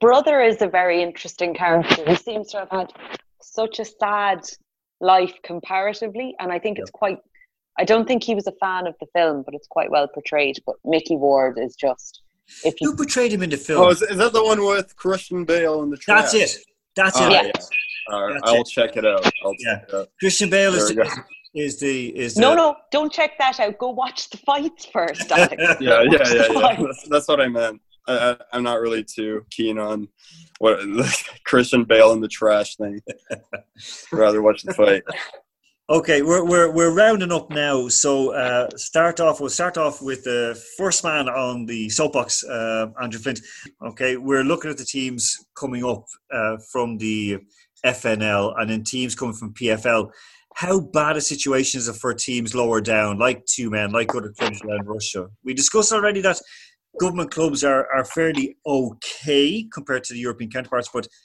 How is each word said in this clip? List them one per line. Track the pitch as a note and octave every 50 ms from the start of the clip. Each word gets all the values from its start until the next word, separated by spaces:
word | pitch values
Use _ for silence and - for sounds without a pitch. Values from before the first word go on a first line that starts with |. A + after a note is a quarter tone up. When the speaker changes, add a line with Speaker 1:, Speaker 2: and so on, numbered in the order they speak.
Speaker 1:
brother | A3+ A#3 B3 C#4+ D4 D#4 D4 C4+
is | A#3+ A3+ A3 A3
a | G#3+ F3+
very | F#3 F#3 F3+ F3+ E3+ F3
interesting | F3 F3 E3+ - - E3+ - - F3 E3+ E3
character. | - F3+ E3+ E3 E3+ D#3+ - - - -
He | D#3 F3+ -
seems | - A#3+ G#3+ G#3+ G3+ -
to | - G3+
have | F#3+ -
had | F#3+ F#3+ F3+ - - - - - - - - _ _ _
such | _ - - A3+ A3 A3 A3 -
a | G#3+
sad | A3 - _ G#3+ G3+ G#3 G#3 G3+ G3+ F#3+ F3 - - - - _ _ _ _ _ _ _ _
life | F3+ F#3 F#3+ F#3 F#3 F#3 - - -
comparatively, | - F3 E3+ - - F#3+ F#3+ G3 G#3 G#3 - A#3 G#3+ G3 A3+ C4 B3+ - -
and | F3+ F3+
I | F3+ F3
think | - G#3+ G#3 G3
it's | F#3+ - -
Speaker 2:
Yeah. | -
Speaker 1:
quite, | G#3+ G3 F#3 - - _ _ _ _ _ _ _ _ _ _ -
I | F#3
don't | G3 A3 A3+ A3 A3+
think | B3+ A#3 -
he | - A3+
was | G3+ F#3+ F#3+
a | F#3+
fan | - G3 F#3+ F#3 F#3 F3+ E3+
of | D#3 -
the | D#3 - _
film, | F3+ E3+ D#3+ D3 C#3+ C3+
but | - C#3+
it's | D3 - _
quite | - E3 - -
well | D3 D3 C#3+ C#3+
portrayed. | - D3 D3 - D#3 D3 C#3+ C#3 C3+ - -
But | - - - -
Mickey | C3 D#3+ D#3+ D#3+ - E3+
Ward | C#3+ C#3 C#3+ C#3 C3+ C3 C3 A#2+ A#2
is | B2 A#2+ -
just, | - C#3+ C3+ B2+ - - - - - _ _ _ _ _ _ - - -
if | - - -
you | - D4+
Speaker 2:
Who | D4 -
portrayed | D4 - - B3+ B3 A#3
him | G#3 F#3+ F#3
in | E3
the | C#3+ C#3
film? | - - D#3 D#3+ F3+
Speaker 3:
Oh, | F3+
is, | F3+ F3
is | G#3+ G#3 G3+ F3+
that | A3 A#3 A3+
the | A3+ A3
one | A3 G#3+ G#3 G3+
with | G3+ G3+ G3 F#3+ - _
Christian | _ - F#3 F#3+ F#3 - - F#3 F3+ F3
Bale | D#3+ E3+ E3+ E3 D#3 D#3 D#3 D3
and | D3 C#3+
the | - - -
Speaker 2:
That's | G#3 G#3+ - -
Speaker 3:
Trash? | G#3+ G#3+ F3 A#2+ -
Speaker 2:
it. | - - _ _ _ _ _ _
That's | - F#3+ F#3+ - C3
Speaker 3:
Oh, | B2+ A#2
Speaker 2:
it. | -
Speaker 1:
Yeah. | - -
Speaker 3:
yeah. | - - - - - - - - - - - - G#2+
All | G#2 G2+ G2
right, | G#2 G2+
Speaker 2:
That's | - - A2+
Speaker 3:
I'll | A#2 A#2+
Speaker 2:
it. | A#2+ -
Speaker 3:
check | - B2+ A#2 A2+ A2 A#2
it | A2
out. | G#2+ G2+ F#2+ F#2 - - - -
I'll | G2 G2
check | G#2
Speaker 2:
Yeah. | A#2+ A#2 G#2+ G2 - -
Speaker 3:
it | G2
out. | G2 G2 - _ _
Speaker 2:
Christian | F#3+ F#3+ F3+ - G#3 F3
Bale | F#3+ G3 G3 G3 F3+
is | - G#2+ G#2+
Speaker 3:
There | A2 A2+ A2
we | -
Speaker 2:
the, | -
Speaker 3:
go. | B2 - - - - _ - _
Speaker 2:
is | D3+ D3 C#3 C3+ -
the, | C#3+ C#3 C3+ C3 B2 A#2+ - B2
is | B2 A#2 A2
Speaker 1:
No, | G#3 A#3 C4+
Speaker 2:
the | E4
Speaker 1:
no, | E4+ E4 D4+ C#4+ - - _
don't | - D4 D4+ D4+ -
check | - D#4 D4+ - -
that | C4+ C4 B3+ B3+
out. | A3 G3+ G3+ -
Go | B3 B3+
watch | A#3+ A#3+ C4 B3+ B3 - - -
the | - -
fights | - - C#4+ C#4+ D4 E4 - - -
first, | - - A#3 E3+ E3 C#3+ - - -
Speaker 2:
<laughs> |
Speaker 1:
Alex. | D#3 E3 F3 E3 - C#3+
Speaker 3:
Yeah, | D#3+ F3
Speaker 1:
Watch | D3+ -
Speaker 3:
yeah, | C3+ B2+ A#2 A#2
Speaker 1:
the | - D3 D#3+ C#3+ C3+ B2 A#2+
Speaker 3:
yeah, | A#2 A2+ A2+
yeah. | A2 -
Speaker 1:
fights. | - - G#3+ -
Speaker 3:
That's, | D#3 C3 C3 - - D3+
that's | D3 D3 - -
what | D3+ C#3+
I | C3 B2
meant. | A#2+ A#2 A#2 A2+ A2 G#2+ _ _ _ _ _ -
I, | B2+ A#2+ A#2+ B2
I, | A#2+ A#2+ - - A#2+
I'm | B2 B2
not | A#2+ A#2+ A2+
really | A#2 A#2 A2+ A2 G#2+
too | - - - G#2+ G#2+ G#2+ G#2+ - _
keen | - - A2+ A2 A2 A2
on | G#2+ G#2+ G#2+ G#2+ G#2 - _ _ _ - - - - _ _ -
what | A2 A2+ G#2 G2 G2+ G2+ G2+ A#2 - B2+ -
<laughs> | - - - - - _
Christian | - - B2 B2 - - A#2+ A#2
Bale | A2 - A2 A2 A2
and | A2+ A2+ A2
the | G#2+
Trash | - - A2 G#2+ G#2 G#2 G#2 - - -
thing. | G#2 G2+ G2+ G#2 - - - - _ _
Speaker 2:
<laughs> | A#2 A2 - _ - G#2 - _ _ - - - - - - -
Speaker 3:
Rather | - G#2+ A2 G#2+ G#2+ G#2+
watch | G#2+ G#2+ G#2 - -
the | F#2+ F#2+
fight. | - G#2+ G#2 G2 F#2 - - - - - - - - - _ _ _ _ _ _ _ _ -
Speaker 2:
Okay, | D3+ E3 D#3 - D#3 C#3+
we're, | C#3+ D#3+ E3+ F#3 E3+
we're, | E3+ F3+ F3 E3+ D#3+
we're | D#3 E3 E3+ E3+ -
rounding | F#3+ G#3+ A3+ A3+ G3+ F#3 F3
up | F3 D#3 - -
now. | D3+ D3 D3 D3 C#3 C3 B2 A#2+
So, | - - - C#3+ C#3 C3+ C3 C3 -
uh, | C#3+ B2+ B2 B2 B2 B2 B2 -
start | - - - - D#3+ E3 E3+ E3 E3+
off, | E3+ D#3+ C#3+ C#3
we'll | C#3+ B2+
start | - - F3 F3+ E3+ E3
off | D#3 D3 - -
with | C3+ C3+ C3 - -
the | B2+ A#2+ A#2+ A#2+ A#2 A2+ A2+ - - - -
first | F#3+ F#3+ E3+ - -
man | E3+ D#3 D3+ C3+ B2+
on | A#2+ C3+ B2+ B2 B2 B2 A#2
the | A2+ A#2 A2 A2 G#2
soapbox, | G2+ - D#3 C#3 C#3+ B2+ A#2 - - - -
uh, | - B2+ A2+ A2+ A2+ A2+ A2+ A2+ A2 A2+ C3
Andrew | B2 A#2 A2 A2+
Flint. | A2 D3 A#2+ - - - - - - - - _
Okay, | - A#2 A2+ - C3 B2+ B2+ B2+
we're | C3 C3+ C#3 C3 C3
looking | C#3 E3+ E3 D#3 D#3
at | C#3+ C3
the | A#2+
teams | - - C#3+ C3 C3 B2 A#2+ - - - - - _ _
coming | - C#3+ C3 B2 B2 B2
up, | B2 A2+ G#2 - - - - _ _ C#3
uh, | A#2+ G#2+ A2 A2+ A2+ - - -
from | B2+ A#2+ A#2 A2+ G#2
the | A2 A2 A2 G#2+ G#2 G2+ G2+ F#2+ - _ _ _ _ _ _ _ -
F | B2+ A#2+ - -
N | A#2 A2 G#2+
L | G#2+ G#2+ G#2 G2+ G2+ A2 - A#2
and | A2 A2
then | A2 A2 G#2+
teams | - - B2+ B2+ B2 -
coming | - C3+ A#2 A2
from | A2+ A2+ G#2 G#2
P | - B2 A2+
F | A2 A2 A2+
L. | B2 A#2 A2 G#2+ A2 - - - - - _ _ _ _
How | - F3 F3+ G3 G3
bad | D#3 - - D3+ D3+ D3+ D#3
a | D3+
situation | C#3+ - D3+ C#3+ - C#3 C3+ C3 C3+ - - C3
is | A#2 A#2
it | G#2+
for | - - B2 A2+
teams | G#2 - - B2 A#2+ A#2 A2 B2
lower | B2+ A#2+ A#2 A2+ A2
down, | G2+ A2+ A2 G#2+ G#2+ G#2 G2+ G2
like | A#2 B2+ B2 - -
Two | - - - A#2+ A2
Men, | G#2+ G#2+ G#2 G2+
like | G#2+ A#2 A#2 - -
other | B2 G#2+ G#2 G#2 -
clubs | A#2+ A2 G#2 G2+ G#2
around | G#2+ G#2 G2+ G2+ G#2
Russia? | G#2+ G#2+ G#2 - - G2 F2+ F#2+ G#2+ _ _
We | B2+ B2+
discussed | C3+ C3+ - - A3 G#3 - A3
already | G#3+ G3+ G#3 G#3 G3
that | F#3 F#3+ E3+ - - - - - - - _ _ _ _ _ -
government | F3+ F#3 E3+ F3+ D#3+ C#3+
clubs | - D#3+ D#3+ D#3+ C#3+ B2 C#3+
are, | C#3 C3+ C3 B2+ - C3+
are | C3+ B2+
fairly | - - E3 E3 D#3+ D3+ C#3+ C3+ C#3+ - _ _
okay | D#3 C#3+ C3+ B2+ A#2 A2 - - - - - C3+ D3+ C#3+ C#3 C#3+ D3 F#3+ A3+ A3 A3
compared | - - C#3 - C3 B2+ -
to | - B2
the | A#2+
European | A#2+ B2 A2+ A#2 A#2 A2
counterparts, | A2+ B2+ B2+ - B2+ B2 A#2+ - -
but | A#2+ A2+ - _ _